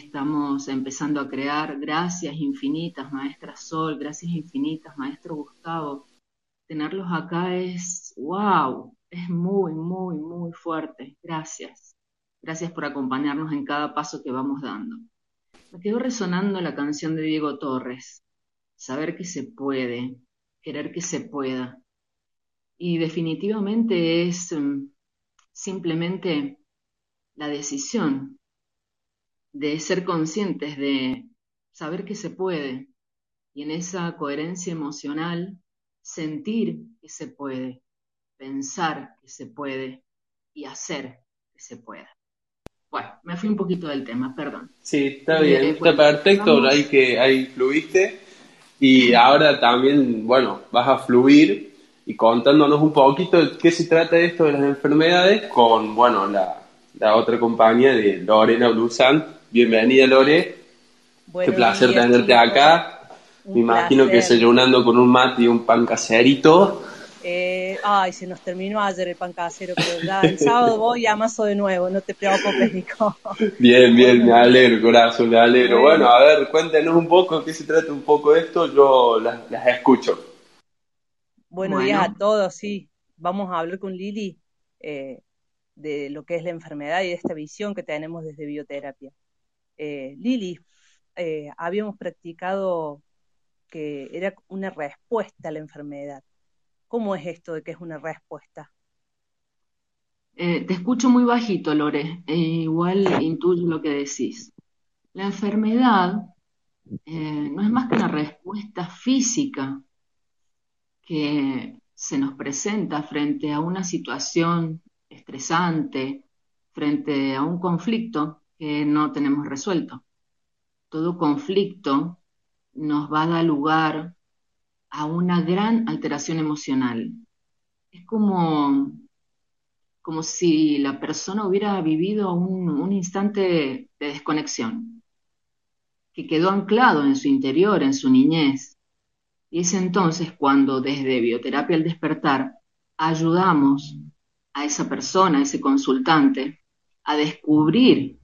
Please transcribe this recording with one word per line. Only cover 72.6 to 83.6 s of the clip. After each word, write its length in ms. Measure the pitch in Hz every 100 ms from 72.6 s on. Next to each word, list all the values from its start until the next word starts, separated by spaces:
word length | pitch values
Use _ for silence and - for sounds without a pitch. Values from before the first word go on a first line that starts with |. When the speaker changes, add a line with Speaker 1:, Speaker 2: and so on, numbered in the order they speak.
| 220
Speaker 3:
Nico. 460 | 190 - - 214 - 208 - 214 -
Speaker 2:
Bien, 380 | 120 123 123 117
bien, 220 | 127 120
Speaker 3:
Bueno. 60 | 117
Speaker 2:
me 60 |
alegro, 480 | 120 120 127 127 113
corazón, 460 | 113 117 113 - 117
me 80 | 113
alegro. 420 | 117 127 123 117
Speaker 3:
Bueno. 240 | 139 160 123
Speaker 2:
Bueno, 40 |
a 100 | 120
ver, 260 | 143 151 135
cuéntenos 440 | 160 165 156 165 165
un 120 | 165
poco 360 | 175 180 160
qué 80 | 156
se 120 | 156
trata 280 | 147 160 160
un 120 | 143
poco 300 | 127 147 147
de 80 | 160
esto, 300 | 165 175 165
yo 480 | 139 139 131 120 113
las, 300 | 113 117 -
las 160 | 117 123
escucho. 560 | 123 135 123 - - - - _ _ _ _ _ _ _ _ _ _ _
Speaker 3:
Buenos 340 | 180 190 190
días 160 | 190 202
Speaker 1:
Bueno. 140 | 190 202
Speaker 3:
a 20 |
todos, 380 | 202 214 185 -
sí. 340 | 208 202 - _ _ _
Vamos 340 | 170 196 190
a 80 |
hablar 200 | 175